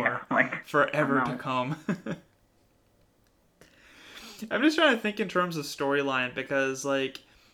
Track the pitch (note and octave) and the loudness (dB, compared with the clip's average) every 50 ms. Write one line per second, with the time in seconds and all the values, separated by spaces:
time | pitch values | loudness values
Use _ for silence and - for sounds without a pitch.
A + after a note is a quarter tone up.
0 | A#2+ A#2+ A#2 A2+ - - - - B2+ B2 - - - - - D3 C#3+ - - D3 | 0 0 -2 -4 -4 0 2 2 2 2 0 -8 -4 0 4 4 4 4 2 0
1 | D3+ C#3 - C3+ B2+ A#2+ B2 B2 - C#3 C3 B2+ B2+ B2+ D3+ - - - F#3+ - | 2 2 2 2 2 0 -2 -6 -6 -4 -2 -2 -2 -2 -4 -6 -4 -4 -4 -4
2 | - - F#3 - - _ _ _ _ _ _ _ _ _ _ _ _ _ _ _ | -4 -8 -10 -10 -12 _ _ _ _ _ _ _ _ _ _ _ _ _ _ _
3 | _ _ _ _ _ _ _ _ _ _ _ _ - - _ _ - - - - | _ _ _ _ _ _ _ _ _ _ _ _ -20 -20 _ _ -20 -20 -20 -20
4 | - - - - - A#3 - - A3 A3+ - G3+ B3+ D#4 D#4 D#4+ E4 D4+ B3 A3+ | -20 -20 -20 -20 -18 -18 -14 -12 -8 -4 0 2 4 4 4 6 4 4 4 4
5 | - G#3+ G#3 - G#3+ F3+ - F#3 F3+ F3+ E3 D#3 C#3+ - - - C#3+ C#3 C#3 C#3+ | 0 -2 -2 -2 -4 -2 0 0 0 0 -2 -4 -6 -6 -4 -2 0 2 2 2
6 | C#3 C#3 C3 C3 B2+ B2 A#2+ A#2+ B2+ - C#3+ C3+ C3+ C3+ C3 C3 C3 C#3 C#3 C3+ | 2 2 0 0 -2 -2 -4 -6 -4 -2 0 0 2 0 0 -2 -2 0 0 0
7 | C3+ C3+ C3+ - - _ _ _ _ _ | 0 -2 -4 -8 -18 _ _ _ _ _